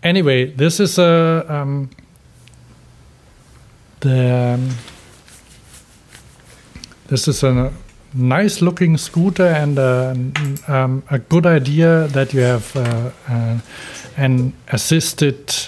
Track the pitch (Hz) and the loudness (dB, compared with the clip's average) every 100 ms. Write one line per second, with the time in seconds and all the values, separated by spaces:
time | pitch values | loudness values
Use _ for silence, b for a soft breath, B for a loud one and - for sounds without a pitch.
0 | 170 190 151 131 131 131 156 165 202 - | 0 2 2 2 0 0 0 2 0 2
1 | 170 165 165 165 160 147 139 139 135 - | 4 4 4 0 -2 -6 -4 -6 -6 -12
2 | _ - - - - - - - - - | _ -20 -20 -20 -20 -20 -20 -20 -20 -20
3 | - _ _ - - - - - _ - | -20 _ _ -20 -20 -20 -20 -20 _ -4
4 | 135 131 123 123 123 123 131 120 B B | 0 2 2 2 0 -2 -4 -6 B B
5 | B - - - - - - - - - | B -20 -20 -20 -20 -20 -20 -20 -20 -20
6 | _ - - - - - - - - - | _ -20 -20 -20 -20 -20 -20 -20 -20 -20
7 | - 131 - 139 135 123 131 - - - | -6 -2 -2 0 0 2 0 -6 -18 -20
8 | - 127 127 139 208 - 175 175 175 156 | -10 -2 2 2 2 2 -2 2 2 2
9 | - 170 185 180 180 160 147 139 131 127 | 0 0 0 2 2 2 0 2 2 2
10 | 131 127 131 139 147 139 - 135 131 135 | -2 -4 -4 -4 -4 -6 -2 0 0 -2
11 | - 139 - 165 175 160 131 147 165 165 | -4 -6 0 2 4 2 2 2 4 4
12 | 156 135 135 135 123 120 107 139 120 117 | 2 -2 0 2 2 0 -4 -4 -2 -2
13 | 120 - - 120 113 117 - B B B | -4 -10 -6 -4 -2 -4 -6 B B B
14 | B - 131 127 127 - - 131 - 165 | B -2 0 2 0 -6 -6 -4 0 0
15 | 160 - 147 127 - - | 0 0 0 -2 -8 -8